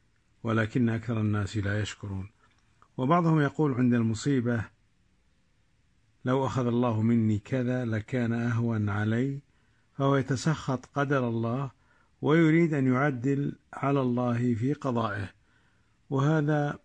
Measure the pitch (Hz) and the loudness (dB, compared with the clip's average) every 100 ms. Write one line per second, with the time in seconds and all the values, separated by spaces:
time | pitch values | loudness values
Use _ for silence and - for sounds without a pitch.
0 | _ _ _ _ 117 113 107 135 117 110 | _ _ _ _ -2 0 0 0 0 0
1 | 113 110 107 104 101 110 98 104 101 - | -4 -2 0 0 -2 -4 -2 -2 -4 -8
2 | 101 95 98 _ _ _ _ _ _ - | -10 -10 -10 _ _ _ _ _ _ -4
3 | 131 175 165 156 143 - 151 123 123 120 | 0 2 4 2 2 0 0 2 2 2
4 | 113 110 143 135 120 117 - _ _ _ | 0 -2 -2 0 0 -2 -6 _ _ _
5 | _ _ _ _ _ _ _ _ _ _ | _ _ _ _ _ _ _ _ _ _
6 | _ _ 127 135 127 123 120 120 123 110 | _ _ -2 0 0 -2 0 2 0 2
7 | 113 117 110 104 - 131 123 127 117 107 | 2 4 2 0 -2 -4 -2 -2 -2 -4
8 | - 127 117 117 120 117 117 110 104 104 | -4 -2 -2 -2 -2 0 0 0 0 0
9 | 107 113 139 139 - _ _ _ _ - | 0 0 0 -4 -12 _ _ _ _ -2
10 | 139 135 127 127 165 147 - 127 - 143 | 2 2 0 -2 0 -2 -2 -6 -4 -4
11 | 139 139 120 113 113 127 135 - _ _ | 0 0 0 -2 -2 -4 -6 -12 _ _
12 | _ - 135 165 160 165 170 147 131 127 | _ -4 2 4 6 6 4 2 2 2
13 | 147 127 135 139 143 - - - 139 139 | 2 0 -2 -2 -2 -6 -14 -6 -2 0
14 | 127 123 123 120 123 110 131 147 139 117 | 0 0 0 0 0 0 -2 -2 -2 -2
15 | 110 101 101 - _ _ _ _ _ _ | -2 -4 -8 -12 _ _ _ _ _ _
16 | - 135 143 160 147 151 147 - | -4 0 2 2 2 0 -2 -6